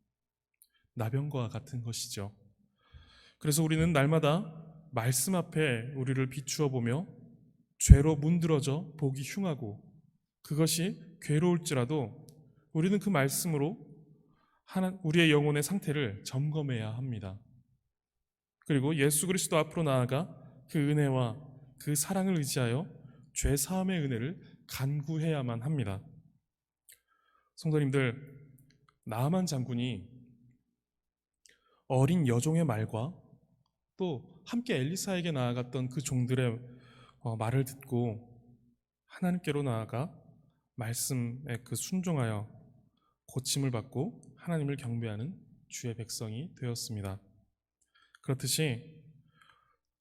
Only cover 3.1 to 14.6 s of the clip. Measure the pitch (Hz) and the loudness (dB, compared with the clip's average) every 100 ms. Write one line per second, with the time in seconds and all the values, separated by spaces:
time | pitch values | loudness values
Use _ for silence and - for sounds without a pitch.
3.1 | - - _ 151 147 156 160 165 156 139 | -20 -20 _ -2 0 2 2 4 4 4
4.1 | 160 151 160 214 - - - - 120 117 | 4 4 2 0 -10 -18 -20 -8 -2 0
5.1 | 127 - 185 - 156 151 117 117 143 131 | 0 0 0 -2 0 0 0 -2 -4 -2
6.1 | 131 131 131 131 - 147 127 117 131 190 | 0 -2 -4 -6 -2 0 0 0 0 -4
7.1 | - - - - _ _ - - 139 147 | -12 -20 -20 -20 _ _ 6 12 12 12
8.1 | 156 147 175 165 156 127 139 190 - 143 | 4 4 2 4 2 2 -2 -4 -4 -4
9.1 | 135 135 - 190 143 113 104 - - _ | -2 -6 -4 -4 -4 -6 -10 -16 -20 _
10.1 | _ _ _ - 147 160 160 175 233 - | _ _ _ -4 2 2 2 -2 -4 -12
11.1 | - - 147 175 175 170 139 120 156 117 | -10 0 2 4 2 2 0 0 0 -2
12.1 | - - - - _ _ 160 175 202 208 | -6 -18 -20 -20 _ _ 0 2 2 2
13.1 | 175 135 135 180 151 143 226 - - - | 2 2 0 -2 0 0 -4 -12 -20 -20
14.1 | - _ _ _ _ | -20 _ _ _ _